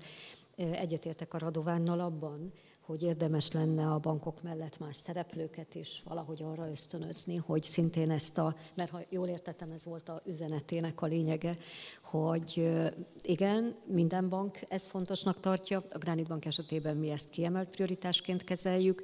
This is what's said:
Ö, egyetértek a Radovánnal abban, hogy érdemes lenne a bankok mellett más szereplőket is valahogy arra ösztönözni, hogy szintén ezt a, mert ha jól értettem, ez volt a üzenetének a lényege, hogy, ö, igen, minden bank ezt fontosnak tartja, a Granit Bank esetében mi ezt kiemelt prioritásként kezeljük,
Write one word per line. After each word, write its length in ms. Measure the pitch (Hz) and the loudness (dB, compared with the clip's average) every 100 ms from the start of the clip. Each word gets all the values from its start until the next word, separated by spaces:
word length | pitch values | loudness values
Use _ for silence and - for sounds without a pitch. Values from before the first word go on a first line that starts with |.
| - - - - - - | -8 -16 -16 -18 -16 -4
Ö, 160 | 170 | -2
egyetértek 600 | 175 175 160 165 160 160 | 0 0 -2 -4 -8 -6
a 40 | 165 | -4
Radovánnal 640 | 165 160 160 170 170 170 | -2 -2 0 2 2 2
abban, 520 | 175 156 156 147 180 - - - | 0 -4 -6 -8 -10 -14 -20 -20
hogy 200 | - 156 | -8 -2
érdemes 500 | 170 160 160 156 - | 0 2 2 4 4
lenne 400 | 160 156 156 156 | 4 4 4 4
a 80 | 156 | 2
bankok 440 | 160 156 160 156 | 2 0 -2 -8
mellett 360 | 170 160 160 - | -8 -6 -8 -10
más 160 | 151 139 | -8 -6
szereplőket 800 | - 175 170 165 156 165 160 165 | -4 -4 -6 -6 -8 -8 -12 -12
is 260 | 151 - 165 | -10 -10 -8
valahogy 380 | 165 151 156 | -8 -6 -8
arra 260 | 156 160 160 | -6 -6 -6
ösztönözni, 680 | 143 - 165 160 165 - 170 | -6 -6 -6 -4 -4 -2 -2
hogy 280 | 165 156 | 2 2
szintén 480 | - - 165 165 160 | 4 4 4 4 2
ezt 260 | 151 - - | 4 4 4
a, 180 | 160 156 - - | 0 0 -8 -6
mert 140 | 170 | -4
ha 120 | 170 - | -6 -6
jól 180 | 185 180 | -2 -2
értettem, 440 | 175 180 - 165 | -4 -8 -10 -10
ez 140 | 165 175 | -10 -8
volt 240 | 165 165 | -10 -10
a 120 | 165 - | -10 -8
üzenetének 760 | 160 156 156 147 165 165 160 | -6 -2 -4 -2 0 0 0
a 40 | 156 | 0
lényege, 520 | 165 160 160 170 170 - - - - | 2 2 2 0 -4 -10 -14 -14 -16
hogy, 520 | - 160 160 165 165 - | -4 2 2 2 0 2
ö, 300 | 165 165 160 - - - | 4 4 2 0 -12 -6
igen, 540 | - 165 196 214 233 - - | 0 4 4 4 0 -4 0
minden 440 | 180 170 185 185 | 4 4 4 2
bank 300 | 185 196 - - | 0 -2 -6 -6
ezt 180 | 185 - | -4 -4
fontosnak 520 | 190 185 190 196 180 | -4 -2 0 0 2
tartja, 440 | 190 185 185 190 190 | 2 2 2 -2 -2
a 60 | 156 | -6
Granit 300 | 156 160 160 | 0 0 0
Bank 180 | 160 156 | -2 -2
esetében 520 | 147 151 160 156 151 | -2 0 -2 0 0
mi 120 | 151 | 0
ezt 200 | 147 - | 0 0
kiemelt 400 | - 170 185 185 | 0 2 2 -2
prioritásként 720 | - 185 185 180 175 - 180 | -2 0 0 0 0 2 -2
kezeljük, 600 | - 180 190 185 185 185 | 0 0 4 6 6 4